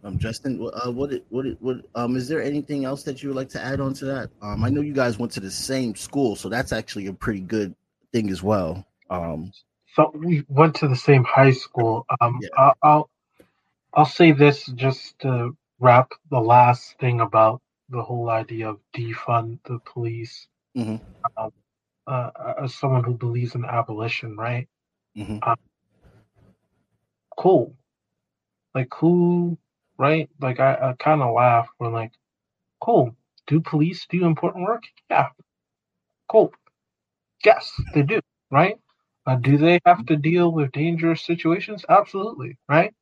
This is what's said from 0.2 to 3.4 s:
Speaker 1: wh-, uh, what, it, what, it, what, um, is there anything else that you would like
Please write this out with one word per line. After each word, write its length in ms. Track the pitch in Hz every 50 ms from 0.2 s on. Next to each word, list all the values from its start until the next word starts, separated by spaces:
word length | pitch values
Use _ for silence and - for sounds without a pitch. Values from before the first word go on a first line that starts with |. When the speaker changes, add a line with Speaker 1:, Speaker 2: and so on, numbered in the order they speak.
| - 110 113 - _ 135 127 -
Speaker 1:
wh-, 260 | 113 117 - - 120 123
uh, 40 |
what, 200 | 120 120 139 143 139
it, 120 | 123 - _
what, 160 | 107 123 135
it, 120 | 135 - -
what, 160 | - 127 127 123 - - _
um, 200 | 117 120 120 127
is 120 | 131 127 123
there 140 | 156 156 113
anything 420 | 135 147 147 139 _ 151 143 135
else 180 | 131 139 139 -
that 200 | - 135 127 -
you 60 | 139
would 60 | 139
like 120 | 131